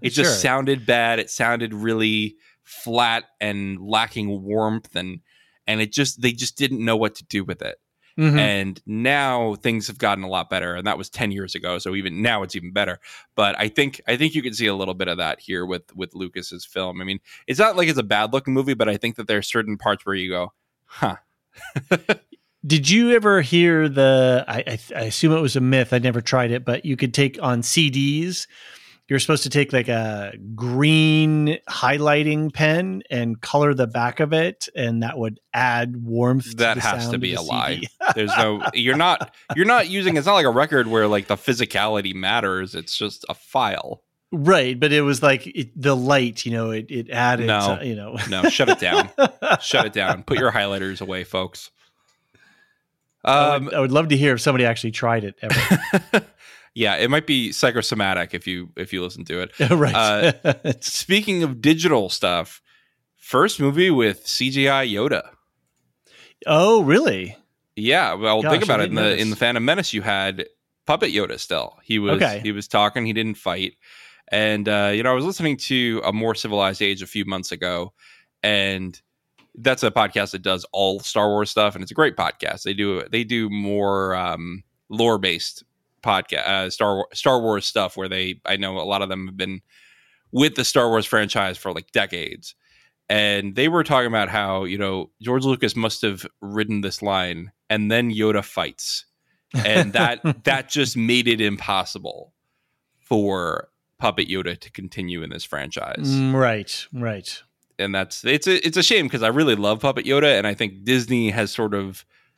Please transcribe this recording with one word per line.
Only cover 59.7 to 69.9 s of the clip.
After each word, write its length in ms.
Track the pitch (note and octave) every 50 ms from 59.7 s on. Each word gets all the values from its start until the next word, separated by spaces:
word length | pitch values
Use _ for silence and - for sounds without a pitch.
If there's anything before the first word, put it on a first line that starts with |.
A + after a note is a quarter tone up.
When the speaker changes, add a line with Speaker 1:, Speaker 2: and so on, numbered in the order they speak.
Speaker 2:
Right. 240 | F3+ D#3+ D3 C3 -
Speaker 1:
Uh, 380 | A2+ A2 G#2+ G#2 G#2 B2+ E3 - - -
Speaker 2:
<laughs> 100 | D#3+ B2+ - -
It's 260 | D#3 - - - -
Speaker 1:
speaking 500 | - - - - F#3 G#3 G#3 G#3+ F#3+ F3
of 200 | E3 C#3+ C3 A#2
digital 480 | A2+ D3 D#3+ D#3+ E3 F3 D3+ A#2 G2 F2+
stuff, 520 | - - G#2 F#2 F2 E2+ E2 - - - _ _ _ _ _ _ _ _ _ _ _
first 460 | _ _ - - - A3+ A3 - -
movie 280 | D3 C#3 C#3 E3 F#3 F#3+
with 380 | D#3+ B2+ A#2 G#2+ F#2+ - - -
C 220 | - - B2+ C3
G 180 | C3 C#3 C3+ C#3
I 180 | C#3 C3+ C3+
Yoda. 360 | A#2+ G2+ G2+ A2+ D3 - D#2 - - - _ _ _ _ _ _ _ _ _ _ _ _ _ _ _ _ - - - _ _ -
Speaker 2:
Oh, 380 | - D#3 D#3 F3+ G#3 A3+ A3 E3+
really? 540 | C3+ D#3+ A#3 E4 - G#2+ F#2+ F#2 F2+ - - _ _ _ _ _ _ - G#2
Speaker 1:
Yeah, 380 | G#2+ A#2+ C#3+ F3+ E3 G2+ E2+
well, 260 | F#2+ G#2+ A2 G#2+ A2
Speaker 2:
Gosh, 100 | A2+ D3+
Speaker 1:
think 120 | D#3 E3+ G#3+
about 160 | G3 B2 G#2+
Speaker 2:
I 20 | G#2
Speaker 1:
it. 40 | F#2
In 80 | G#2
Speaker 2:
didn't 0 | A2 G#2+
Speaker 1:
the, 40 | G#2
Speaker 2:
notice. 100 | F#2 D#2
Speaker 1:
in 80 | A2 A2
the 60 | G#2+ -
Phantom 260 | B2 A#2+ A#2+ A#2 A#2
Menace, 300 | C3+ E3 G3 E3+ -